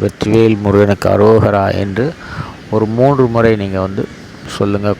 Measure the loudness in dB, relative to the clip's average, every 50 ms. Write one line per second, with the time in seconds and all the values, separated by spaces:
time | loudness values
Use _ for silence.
0 | -4 -4 -4 -4 -2 0 2 4 4 4 2 0 0 2 4 4 4 2 2 0
1 | 0 0 2 4 4 4 4 4 4 2 2 0 0 0 -2 -2 -4 -4 -4 -4
2 | -4 -6 -6 -10 -16 -14 -12 -12 -12 -12 -14 -18 -10 -4 -2 -2 -2 0 0 2
3 | 2 2 4 2 2 2 2 2 2 2 2 0 -2 -4 -4 -4 -4 -4 -6 -8
4 | -8 -10 -12 -18 -20 -20 -20 -18 -16 -14 -6 -4 -2 -2 -2 -2 -2 -2 -4